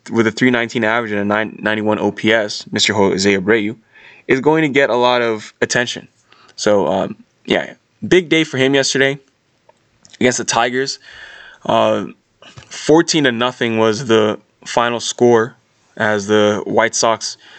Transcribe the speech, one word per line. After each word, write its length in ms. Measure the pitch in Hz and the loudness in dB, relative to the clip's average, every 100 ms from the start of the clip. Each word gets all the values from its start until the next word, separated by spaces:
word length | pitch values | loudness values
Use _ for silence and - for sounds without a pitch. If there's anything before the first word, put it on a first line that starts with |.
| - | -4
with 160 | 110 110 | 0 0
a 20 | |
three 220 | 107 127 | 2 2
nineteen 320 | 120 117 120 | 2 -2 -2
average 260 | 107 117 113 | 0 0 -2
and 100 | 104 | -4
a 40 | |
nine 340 | 101 104 110 - | 0 -2 -2 -4
ninety-one 380 | 107 110 107 107 | -4 -2 0 0
O 140 | 101 | -2
P 200 | - 107 | -2 0
S, 320 | 113 104 - - | 0 0 -8 -8
Mister 240 | 101 - | -2 0
Jose 420 | 104 98 95 101 98 | 2 2 2 2 2
Abreu, 400 | 95 113 104 117 _ - - - - | 2 0 0 -8 _ -20 -20 -10 -2
is 120 | 135 | 0
going 220 | 139 160 | 2 2
to 60 | 156 | 2
get 200 | 131 135 | 2 2
a 80 | 120 | 2
lot 240 | 123 123 | 2 2
of 320 | 117 110 - - | 0 -4 -8 -6
attention. 460 | 117 123 120 - - _ _ _ _ | -2 -2 -4 -8 -14 _ _ _ _
So, 320 | - 107 101 76 | -4 0 2 2
um, 300 | 95 - - _ _ | -2 -4 -8 _ _
yeah, 300 | - 90 69 - _ _ 107 | -4 -2 -4 -12 _ _ 0
big 220 | 180 156 | 0 2
day 160 | 160 | 0
for 120 | 151 131 | 0 0
him 180 | 131 | 0
yesterday 440 | 139 131 135 135 139 _ _ _ _ _ _ _ _ _ - | 2 0 0 -2 -2 _ _ _ _ _ _ _ _ _ -2
against 180 | 127 120 | 0 0
the 60 | |
Tigers. 560 | 110 117 123 127 135 - - - - - - - | -2 -2 0 -2 -6 -8 -16 -20 -20 -20 -20 -12
Uh, 420 | - 113 110 107 98 - _ _ - - - | -2 0 2 0 -4 -14 _ _ -20 -20 -20
fourteen 560 | - - 156 170 170 | -6 2 4 4 2
to 80 | 139 | 0
nothing 460 | 117 123 123 120 110 | 0 -2 -2 -2 2
was 280 | 110 107 127 | 2 0 2
the 320 | 113 107 - _ _ | 2 2 -2 _ _
final 360 | - - 120 120 | -6 -2 0 -2
score 560 | - - 120 117 113 - _ _ _ - | -6 0 4 4 2 -6 _ _ _ -4
as 320 | 107 107 101 | -2 -2 0
the 340 | 107 104 104 - | 2 2 0 -2
White 280 | 107 113 | 0 0
Sox 420 | - 117 110 - - - | 0 -2 -2 -6 -14 -20